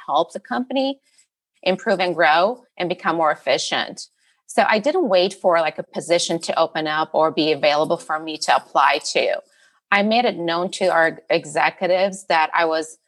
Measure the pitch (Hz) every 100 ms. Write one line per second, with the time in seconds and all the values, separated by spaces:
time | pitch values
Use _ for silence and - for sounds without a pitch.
0 | - 147 175 - - 240 254 269 269 277
1 | _ _ _ _ _ _ 180 190 226 190
2 | 180 160 160 160 196 254 _ - 175 180
3 | 190 165 151 156 135 139 - 135 - -
4 | - _ _ _ - - - 214 269 359
5 | 269 185 190 - 185 170 160 170 - -
6 | 151 170 175 165 - - 160 160 156 156
7 | 156 151 156 156 156 147 151 147 151 170
8 | - 156 160 151 - 131 - 160 139 147
9 | - - 110 - - _ _ _ - 202
10 | 208 226 240 170 170 170 180 - 185 165
11 | 165 156 - 165 156 151 156 - 180 185
12 | 196 190 - 165 156 165 165 160 156 -